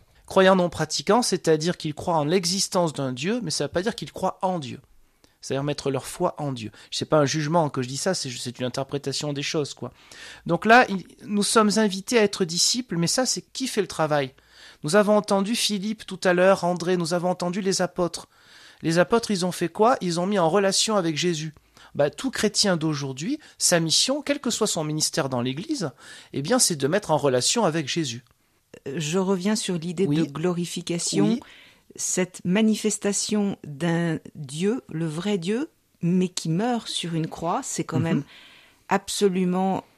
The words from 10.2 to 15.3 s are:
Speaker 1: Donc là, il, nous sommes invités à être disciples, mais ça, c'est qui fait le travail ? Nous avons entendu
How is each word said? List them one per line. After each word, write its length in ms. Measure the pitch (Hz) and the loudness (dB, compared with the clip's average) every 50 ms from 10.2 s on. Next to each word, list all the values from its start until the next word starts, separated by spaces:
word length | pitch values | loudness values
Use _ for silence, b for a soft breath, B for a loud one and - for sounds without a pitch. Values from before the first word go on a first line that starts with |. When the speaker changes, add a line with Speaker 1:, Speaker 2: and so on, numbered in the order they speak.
| B B B B B | B B B B B
Speaker 1:
Donc 180 | 156 170 165 - | -2 -2 2 4
là, 220 | 214 226 254 254 - | 6 8 8 6 4
il, 160 | 196 185 - - - - - | 0 -6 -6 -10 -18 -16 -8
nous 200 | 127 214 202 202 | -2 0 0 2
sommes 260 | - - 233 214 208 190 | 4 4 4 6 6 4
invités 400 | 220 220 208 185 196 190 - 247 | 4 2 2 0 -2 -4 0 2
à 60 | 226 214 | 4 4
être 220 | 202 202 - 196 | 2 2 0 -2
disciples, 520 | 160 170 170 - - - 240 247 - 180 | -2 0 0 0 0 0 -2 -4 -4 -2
mais 80 | 170 170 | 0 0
ça, 220 | 165 - - 254 | 0 0 0 0
c'est 160 | - - 180 - _ - | -2 -2 -4 -6 _ -10
qui 140 | - 262 | -8 -6
fait 140 | 240 - 226 | -4 -2 -2
le 60 | 185 | -2
travail ? 460 | - - - 160 147 151 147 139 127 - B B B B B B B B B B | -2 -2 -2 0 0 2 0 0 -2 -6 B B B B B B B B B B
Nous 120 | 151 165 | 2 4
avons 200 | 208 202 202 214 | 4 6 6 4
entendu 380 | 208 202 - | 2 2 2